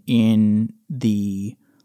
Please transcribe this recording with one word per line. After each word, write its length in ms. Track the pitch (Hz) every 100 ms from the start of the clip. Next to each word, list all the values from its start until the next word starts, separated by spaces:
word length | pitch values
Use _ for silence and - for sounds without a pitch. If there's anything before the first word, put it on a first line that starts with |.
| -
in 640 | 120 110 110 107 107 110 - -
the 680 | 139 120 104 101 98 101 - _ _